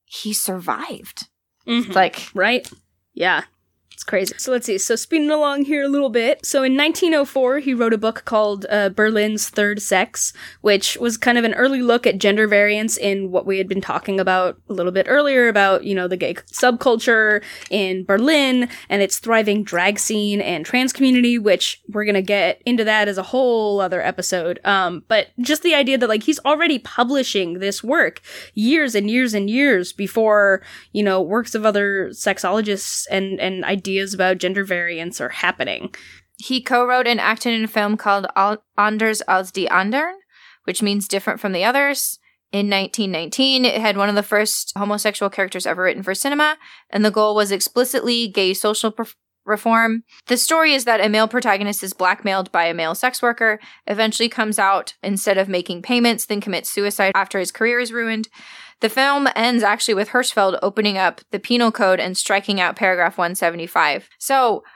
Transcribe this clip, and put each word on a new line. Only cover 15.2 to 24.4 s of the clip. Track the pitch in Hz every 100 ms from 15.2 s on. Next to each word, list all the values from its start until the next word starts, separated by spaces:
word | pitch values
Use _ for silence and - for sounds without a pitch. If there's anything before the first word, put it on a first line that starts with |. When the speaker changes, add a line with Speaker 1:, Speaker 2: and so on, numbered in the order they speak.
| 294 262 240
Speaker 2:
about, | 208 196 190
you | -
know, | 190 180
the | 180
gay | 151 175 -
subculture | - 247 240 269 226 240 226 214 208 - - -
in | 196 190 185
Berlin | 185 202 262 311 269 254 240 - -
and | 202
its | 196 -
thriving | 226 226 214 208
drag | 208 175 185 208
scene | - 214 208 202
and | - 170
trans | 156 247 262
community, | - 269 254 240 240
which | 208 180 - - -
we're | 208 208
gonna | 196
get | 190 202 175 -
into | - 240
that | 220 214 208
as | 190
a |
whole | 185 254 262 233 214 202
other | 185 175
episode. | - 185 180 185